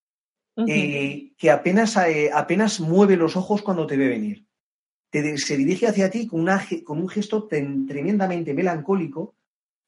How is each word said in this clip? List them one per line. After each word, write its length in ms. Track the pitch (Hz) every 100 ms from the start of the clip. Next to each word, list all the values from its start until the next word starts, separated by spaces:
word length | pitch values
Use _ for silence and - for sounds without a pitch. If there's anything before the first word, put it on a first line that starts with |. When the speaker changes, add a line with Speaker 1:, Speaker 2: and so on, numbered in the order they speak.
| _ _ _ _ _ -
Speaker 1:
Ujú. 140 | 220
Speaker 2:
Eh, 640 | 151 147 143 139 147 - _
que 120 | 160
apenas, 480 | 143 180 196 220 208
eh, 320 | 175 156 147
apenas 480 | 147 147 175 214 202
mueve 380 | 160 180 202 185
los 180 | 160 180
ojos 280 | 185 208
cuando 240 | - 175 151
te 100 | 139
ve 100 | 135
venir. 380 | 113 107 104 _ _ _ _ _ _ _
Te 140 | 151
de-, 140 | 151 147
se 180 | - 143
dirige 300 | 139 185 226
hacia 240 | 196 190
ti 160 | 220 226
con 120 | 165
una 180 | 165 190
ge-, 240 | - 170
con 160 | - 151
un 100 | 185
gesto 380 | 214 202 214 208
ten-, 400 | 151 139 139 135
tremendamente 680 | 139 165 208 190 175 165
melancólico 800 | 170 180 165 147 196 160 156 196 _ _ _ _ _